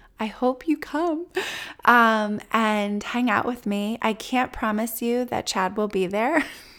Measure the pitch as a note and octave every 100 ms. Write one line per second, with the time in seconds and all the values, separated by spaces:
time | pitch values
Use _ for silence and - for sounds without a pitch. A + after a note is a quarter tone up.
0 | - - G#3+ - B3 B3+ - D4 - D4
1 | E4+ D#4 F4 F#4 - - - - - A#3+
2 | A3+ A3 G#3+ G#3 - A3 A3 G#3+ G3+ G#3
3 | - A#3+ B3 G#3 - A#3+ G#3 G3+ G#3 A#3
4 | A3 G#3+ - B3+ B3+ - A3 G#3 A3+ -
5 | A#3 A#3+ A#3+ B3 - G3 F#3 G#3 G#3 F#3+
6 | F3+ G3+ A#3+ D#4+ - - -